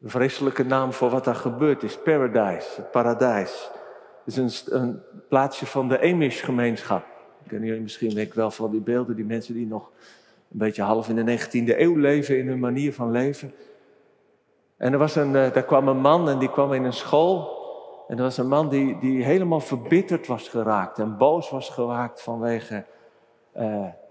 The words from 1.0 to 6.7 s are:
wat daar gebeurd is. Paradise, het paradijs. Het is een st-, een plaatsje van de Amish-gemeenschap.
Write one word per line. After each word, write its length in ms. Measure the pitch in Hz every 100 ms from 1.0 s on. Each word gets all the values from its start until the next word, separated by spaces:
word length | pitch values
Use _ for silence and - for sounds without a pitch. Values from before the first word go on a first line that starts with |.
| 127
wat 140 | 127
daar 120 | 127 117
gebeurd 480 | 123 120 151 135
is. 140 | 107 -
Paradise, 720 | - 151 127 113 101 85 - -
het 160 | -
paradijs. 800 | 123 120 113 127 107 92 - - - - - - -
Het 100 | -
is 40 | 123
een 120 | 127
st-, 220 | - -
een 300 | 131 123 - - - -
plaatsje 360 | 135 135 - 131
van 220 | 139 127
de 140 | 131
Amish-gemeenschap. 1040 | 160 180 143 - - 123 120